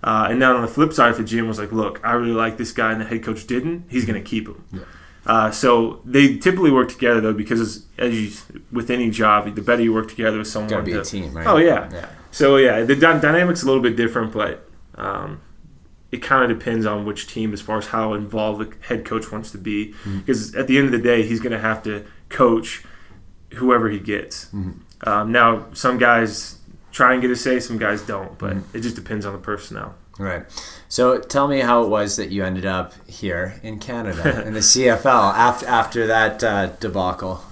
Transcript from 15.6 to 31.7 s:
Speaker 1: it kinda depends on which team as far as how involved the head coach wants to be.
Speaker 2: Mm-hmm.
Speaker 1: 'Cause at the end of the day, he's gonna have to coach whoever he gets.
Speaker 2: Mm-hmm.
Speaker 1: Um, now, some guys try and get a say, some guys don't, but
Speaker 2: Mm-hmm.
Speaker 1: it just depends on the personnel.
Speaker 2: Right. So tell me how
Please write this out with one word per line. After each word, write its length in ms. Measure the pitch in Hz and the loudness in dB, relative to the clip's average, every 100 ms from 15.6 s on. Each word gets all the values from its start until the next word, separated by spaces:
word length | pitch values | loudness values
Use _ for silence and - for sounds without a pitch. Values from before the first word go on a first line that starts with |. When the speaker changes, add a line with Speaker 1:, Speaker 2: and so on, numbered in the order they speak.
| - - - - - | -20 -20 -20 -20 -12
Speaker 1:
it 100 | 123 | -10
kinda 260 | - 135 123 | 0 2 2
depends 380 | 117 - 113 107 | 0 -2 -2 0
on 180 | 104 104 | -2 -4
which 200 | 101 - | -8 -10
team 240 | - 110 | -6 -6
as 60 | 104 | -6
far 180 | - 110 | -6 -6
as 80 | 104 | -4
how 260 | 113 110 | -4 -2
involved 460 | 107 104 110 107 107 | -4 -4 -4 -4 -4
the 80 | 110 - - | -8 -10 -6
head 160 | 117 | -6
coach 280 | - 113 - | -4 -6 -6
wants 180 | 107 110 | -12 -12
to 60 | 104 | -12
be. 300 | 95 104 107 - | -6 -4 -4 -10
Speaker 2:
Mm-hmm. 160 | 101 98 95 | -8 -8 -2
Speaker 1:
'Cause 260 | 120 107 | -2 -2
at 140 | - 135 | -6 0
the 100 | 135 | 2
end 80 | 139 | 4
of 60 | |
the 80 | 120 | 2
day, 240 | 117 117 | 2 2
he's 160 | 110 113 | 2 -2
gonna 180 | 123 110 | -4 -4
have 220 | 110 110 | -4 -4
to 200 | 110 104 - - - | -6 -8 -10 -20 -14
coach 540 | - 127 113 110 - - - - - - - - 113 | 2 4 4 -2 -12 -16 -20 -20 -20 -20 -20 -18 -2
whoever 340 | 127 123 110 | 2 4 2
he 100 | 104 | -4
gets. 460 | 92 101 - - - | -6 -6 -6 -14 -12
Speaker 2:
Mm-hmm. 560 | 101 92 - - - - | -8 -8 -10 -18 -8 -2
Speaker 1:
Um, 220 | 104 107 | 0 2
now, 340 | 120 117 110 - | 4 4 4 -4
some 240 | - 131 127 | -4 -2 2
guys 640 | 120 117 113 104 - - - - - | 4 4 2 -4 -12 -16 -20 -20 -20
try 220 | - 123 | 2 4
and 80 | 127 | 4
get 100 | 123 | 2
a 40 | 123 | 0
say, 240 | - 127 | 0 -2
some 180 | 120 113 | -2 -4
guys 240 | 107 104 | -2 -4
don't, 360 | - 101 95 - | -6 -10 -10 -10
but 160 | 98 | -6
Speaker 2:
Mm-hmm. 240 | 95 - 113 | -6 -8 -8
Speaker 1:
it 40 | |
just 140 | 117 117 | -6 -8
depends 300 | 98 107 101 | -8 -8 -8
on 80 | |
the 60 | 98 | -10
personnel. 560 | 95 104 - 107 98 - - - | -8 -8 -8 -12 -12 -16 -20 -10
Speaker 2:
Right. 260 | 98 87 - - - - - | -6 -6 -10 -14 -14 -18 -10
So 320 | - 123 127 | 2 4 2
tell 280 | - 139 143 | 0 0 2
me 100 | 139 | 2
how 240 | 123 | 4